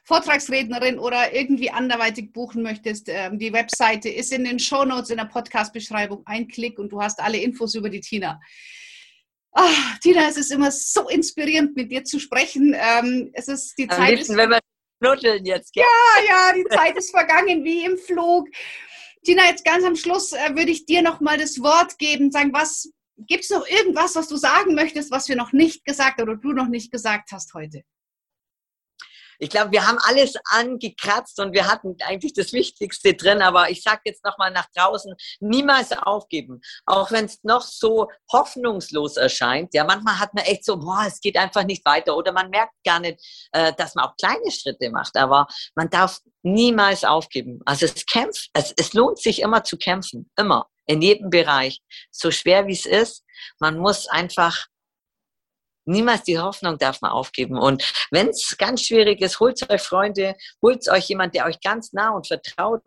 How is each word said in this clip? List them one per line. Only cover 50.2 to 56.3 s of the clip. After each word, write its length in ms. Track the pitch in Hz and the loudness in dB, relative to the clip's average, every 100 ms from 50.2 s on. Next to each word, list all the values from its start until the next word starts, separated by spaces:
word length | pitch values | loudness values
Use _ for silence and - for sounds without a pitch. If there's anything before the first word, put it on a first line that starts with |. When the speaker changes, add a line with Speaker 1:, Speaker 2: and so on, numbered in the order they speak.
| - - | -8 -4
Speaker 2:
Immer. 320 | 208 120 - _ - | 0 0 -2 _ -2
In 160 | 156 | 2
jedem 280 | 185 208 190 | 4 4 4
Bereich. 520 | 170 147 139 131 - _ - - | 2 4 2 0 -6 _ -20 -20
So 180 | - 165 | -4 -2
schwer 380 | - - 190 196 | 0 4 4 2
wie 60 | |
es 120 | 180 - | -4 0
ist, 380 | 202 233 - _ - - - | 2 0 -4 _ -20 -20 -4
man 200 | 156 160 | -2 0
muss 280 | 190 196 - | 0 0 -2
einfach 640 | 156 175 - 170 - - _ _ _ _ _ _ _ _ _ _ _ | -4 -2 0 0 0 -10 _ _ _ _ _ _ _ _ _ _ _
niemals 380 | 160 196 240 220 | -4 0 2 0
die 160 | - | 0